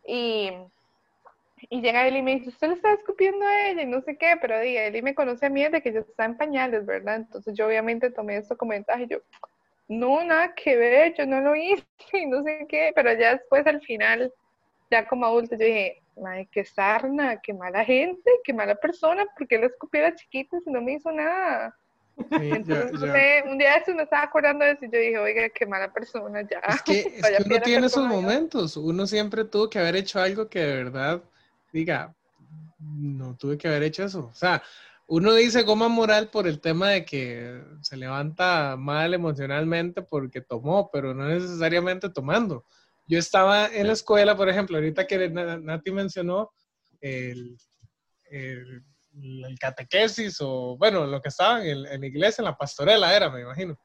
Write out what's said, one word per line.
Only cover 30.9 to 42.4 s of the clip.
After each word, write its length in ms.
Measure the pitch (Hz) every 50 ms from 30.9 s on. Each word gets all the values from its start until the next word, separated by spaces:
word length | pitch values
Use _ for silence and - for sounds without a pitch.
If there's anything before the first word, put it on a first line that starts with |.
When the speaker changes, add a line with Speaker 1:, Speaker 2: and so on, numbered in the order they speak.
| 123 135 131 147 165 180 175 _ _ _ _ _ _ _ _ _ -
Speaker 2:
diga, 420 | 160 165 175 156 127 - - - _ _ _ _ _ 139 131 156 156 156 156 _ _
"No 580 | 156 151 151 147 147 143 139 135 131 127 123
tuve 220 | 127 - 139 147 147
que 100 | - 170
haber 140 | 156 147 151
hecho 220 | 156 156 - 190
eso". 240 | 202 190 185 143 117
O 60 | 113
sea, 280 | - - 180 175 139 - - - - - - _ _ _
uno 280 | _ 165 165 180 214 226
dice 280 | 226 233 240 214 247 226
goma 260 | 202 214 214 226 233
moral 420 | 233 233 226 214 214 214 214 214
por 160 | - 220 196
el 120 | 175 151 147
tema 280 | - 165 160 165 190 202
de 140 | 202 190 -
que 580 | - - 139 131 123 120 120 120 120 123 123 143 143 151 156 147
se 160 | - 139 131
levanta 800 | 131 131 131 139 147 151 156 175 180 185 180 165 147 139 131 131
mal 340 | 131 147 143 151 160 170 180
emocionalmente 880 | 180 170 160 147 135 139 135 139 147 160 160 165 170 170 175 175 -
porque 400 | 190 _ - 147 135 127 _ 131
tomó, 500 | 123 _ 123 113 120 143 180 202 196 202
pero 220 | - 143 135 135 127
no 160 | 131 139 143
necesariamente 800 | 160 175 180 180 175 165 165 160 170 175 175 185 185 185 196 196
tomando. 560 | 185 147 131 135 170 220